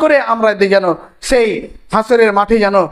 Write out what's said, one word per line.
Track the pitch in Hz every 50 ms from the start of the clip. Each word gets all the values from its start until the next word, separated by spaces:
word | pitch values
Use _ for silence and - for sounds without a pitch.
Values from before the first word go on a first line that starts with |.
করে | 311 311 294 269
আমরা | 233 226 226 226 220 214 202
যেন | 185 202 190 196 196 185 175 160 - - - _ _
সেই | - - 269 247 226 214 - - - - - - - -
হাসরের | 196 220 220 - 240 233 226 214
মাঠে | 202 202 202 208 226 220
যেন | 202 196 202 190 170 147